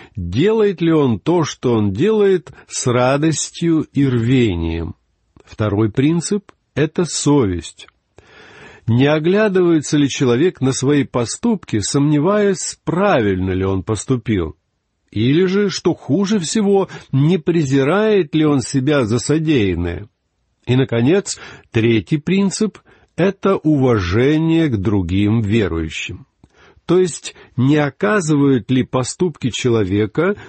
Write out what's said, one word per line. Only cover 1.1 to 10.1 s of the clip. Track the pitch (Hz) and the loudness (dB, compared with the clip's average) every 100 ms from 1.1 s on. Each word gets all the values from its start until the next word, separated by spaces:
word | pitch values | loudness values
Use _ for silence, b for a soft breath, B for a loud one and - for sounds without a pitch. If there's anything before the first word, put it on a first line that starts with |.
| 104 | 0
то, | - 175 | -2 -2
что | 139 - 127 | -2 -4 -2
он | 113 101 | 0 0
делает, | 95 196 220 196 185 - B - | 0 0 2 2 0 -4 B -14
с | - 131 | -6 -2
радостью | 123 127 143 160 147 - - 170 160 - | 0 2 2 0 -2 -6 -4 0 0 0
и | 139 139 | 0 0
рвением? | 123 113 131 113 85 82 82 80 - _ _ _ _ | 0 2 2 2 0 -4 -4 -8 -12 _ _ _ _
Второй | - - 107 101 110 | -14 -6 -2 0 0
принцип — | 120 143 170 - 208 - _ _ | 0 0 0 -2 -4 -6 _ _
это | 135 151 - | -4 -2 -2
совесть. | 170 - 143 143 104 87 - - - _ _ B B B B B B B - | -4 -2 2 2 2 -4 -10 -18 -20 _ _ B B B B B B B -2
Не | 117 143 | 2 2
оглядывается | 156 160 202 220 185 170 160 - 147 | 2 2 2 2 2 2 2 0 0
ли | |
человек | 139 | 0